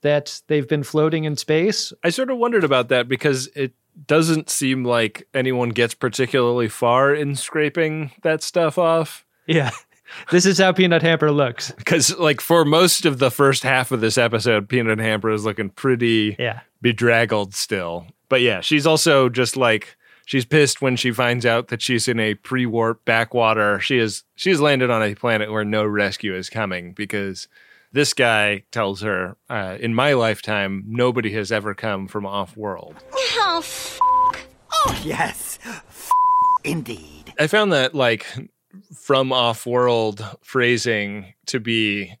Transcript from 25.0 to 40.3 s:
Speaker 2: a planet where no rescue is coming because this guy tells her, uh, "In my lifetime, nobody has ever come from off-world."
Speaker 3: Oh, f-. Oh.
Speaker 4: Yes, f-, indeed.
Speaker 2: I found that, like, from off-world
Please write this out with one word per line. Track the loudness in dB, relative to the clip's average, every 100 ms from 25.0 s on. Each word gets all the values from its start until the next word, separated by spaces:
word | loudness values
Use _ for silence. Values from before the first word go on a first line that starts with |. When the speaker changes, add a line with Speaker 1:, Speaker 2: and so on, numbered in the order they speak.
Speaker 2:
a | 0
planet | -2 -2 0 0
where | -4
no | -2 0 0
rescue | 0 -2 -2 -6
is | -8 -8
coming | -6 -4 -6 -10
because | -12 -8 -6 -6 -10 -16 _ _ _ _
this | -2 0
guy | 2 2 2 2 -2 _
tells | -4 -4 -2
her, | -4 -4 -4 -10 _
uh, | -8 -6 -6
"In | -4
my | 0 2
lifetime, | 2 2 -2 -4 -4 -2 -6 -8
nobody | 0 0 0 -2
has | -4 -4
ever | -4 -4
come | -8 -6 -6 -6
from | -8 -6
off-world." | -6 -6 -8 -8 -8 -12 -20 -10
Speaker 3:
Oh, | -6 -4 -2 0 -2
f-. | -4 -10 -12 -2
Oh. | 2 2 0 -2 -12 _ _ -2 0 -2
Speaker 4:
Yes, | -6 -4 -4 -6 -12 -12
f-, | -14 -16 -18 -20 0 2 4 2 2 0
indeed. | -2 -6 -8 -14 -16 -20 -20 -4
Speaker 2:
I | 0
found | 2 2
that, | 2 0
like, | 2 0 0 -4 -14 -16 _ _ -20 _
from | -20 0 2 2
off-world | 0 0 -2 -2 0 2 2 0 -4 -12